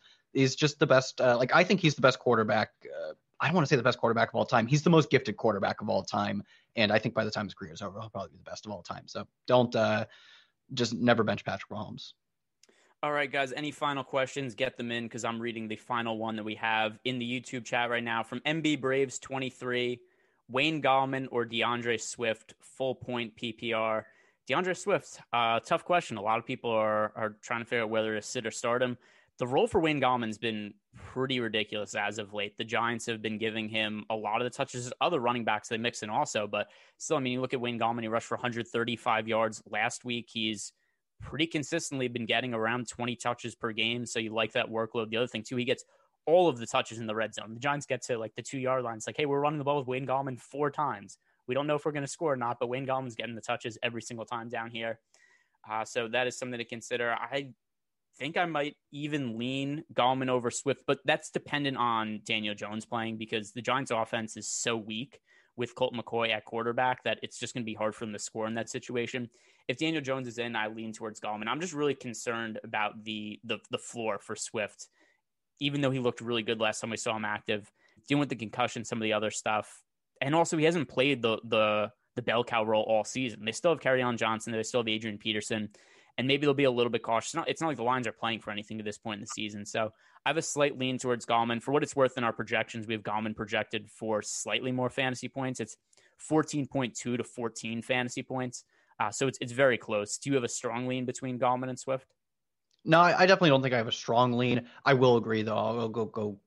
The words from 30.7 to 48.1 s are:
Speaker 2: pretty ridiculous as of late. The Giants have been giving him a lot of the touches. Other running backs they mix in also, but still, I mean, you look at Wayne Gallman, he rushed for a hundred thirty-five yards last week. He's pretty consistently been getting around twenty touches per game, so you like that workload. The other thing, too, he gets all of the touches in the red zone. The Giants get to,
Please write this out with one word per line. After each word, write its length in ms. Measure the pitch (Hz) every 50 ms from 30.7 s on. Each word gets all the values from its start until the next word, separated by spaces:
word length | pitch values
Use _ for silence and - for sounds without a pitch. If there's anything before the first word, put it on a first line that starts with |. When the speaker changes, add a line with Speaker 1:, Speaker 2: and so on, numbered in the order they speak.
| - _ _ _ -
Speaker 2:
pretty 440 | - - - - 127 131 131 131 127
ridiculous 540 | 117 110 107 107 104 - - 107 104 - -
as 240 | 107 104 104 104
of 160 | 113 104 98 104
late. 240 | 104 101 104 -
The 60 | - 117
Giants 420 | 110 117 110 117 117 117 113 -
have 160 | 120 113 110
been 160 | 107 110 110
giving 320 | 107 113 110 107 113 107 107
him 360 | 113 110 110 107 107 107 104 -
a 60 | 110
lot 260 | 110 104 104 107 117
of 40 | 123
the 40 | 123
touches. 420 | - - 135 - - 123 120 123 120 -
Other 200 | 131 170 175 143
running 240 | 120 120 123 123 113
backs 240 | 113 107 104 -
they 100 | - 117
mix 240 | 110 117 120 - -
in 80 | 113 107
also, 380 | 107 131 147 - - 110 104
but 220 | 104 107 104 101 - - - - - _
still, 200 | - - - 160
I 20 | 147
mean, 140 | 131 127 123
you 80 | 127
look 120 | 127 127 143
at 80 | 127
Wayne 160 | 120 120 120
Gallman, 240 | 110 113 117 117 120
he 60 | 113
rushed 200 | 110 113 117 -
for 80 | - 117
a 60 | 107
hundred 260 | - 120 113 117 113
thirty-five 600 | - - 117 117 123 120 113 - 120 113 110 110
yards 340 | 113 110 110 113 110 107 - -
last 380 | - 113 104 110 120 - - -
week. 240 | 123 120 117 110 -
He's 400 | - 113 110 110 110 98 - - - _ _ _ _ _ _ _ _ -
pretty 260 | - - - 131 165
consistently 640 | 165 - 156 135 - 165 165 156 - 147 135 127 123
been 160 | 120 120 113
getting 280 | 107 117 117 127 127 120
around 340 | 113 110 113 120 123 120
twenty 280 | - - - 120 120 117
touches 400 | - - 120 120 - - 120 -
per 160 | - - 113
game, 340 | 107 110 110 113 120 120 120
so 140 | 107 - 117
you 140 | 113 107 110
like 180 | 113 110 110
that 180 | - 123 113 113
workload. 400 | 110 110 113 110 - 120 113 110
The 80 | 110
other 100 | 110 127
thing, 160 | 120 - 110 107
too, 120 | - 135
he 100 | 123 123
gets 180 | 127 120 - - _ _ _ _ _ _ _ _
all 240 | 151 160 180 180 165
of 80 | 131
the 80 | 117 117
touches 320 | - - 131 123 - 113 113
in 80 | 117
the 80 | 110 107
red 180 | 110 110 107 -
zone. 200 | - 104 104 110
The 60 | 117
Giants 260 | 131 143 143 147 139
get 160 | - 131 123 -
to, 140 | -